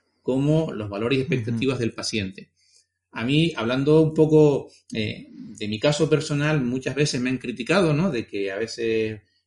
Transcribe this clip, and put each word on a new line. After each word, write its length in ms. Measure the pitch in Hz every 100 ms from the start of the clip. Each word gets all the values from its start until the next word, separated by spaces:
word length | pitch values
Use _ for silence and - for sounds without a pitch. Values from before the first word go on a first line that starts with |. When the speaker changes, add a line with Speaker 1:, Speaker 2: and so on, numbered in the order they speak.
| _ _
Speaker 1:
como 480 | - 131 143 156 156
los 160 | 113 104
valores 300 | 101 117 135
y 40 |
expectativas 520 | 131 143 110 117 123
Speaker 2:
Ujú. 60 | 123
Speaker 1:
del 120 | 113
paciente. 560 | - 113 110 95 - - _ _ _ _ _ _
A 120 | -
mí, 280 | 117 147 165 135
hablando 460 | 113 131 139 156
un 120 | 156
poco, 560 | 151 156 156 151 131 - - -
eh, 320 | 117 107 - -
de 360 | - - 107 104
mi 140 | 107
caso 280 | 147 147 151
personal, 520 | 147 - 143 151 156
muchas 320 | 123 131 131
veces 260 | 131 147 139
me 80 | 127
han 80 | 131
criticado, 540 | 120 110 113 180 170
¿no? 180 | 147 190
De 120 | 123 107
que 260 | 101 98
a 40 | 98
veces, 640 | 113 - 117 110 110 107 _ _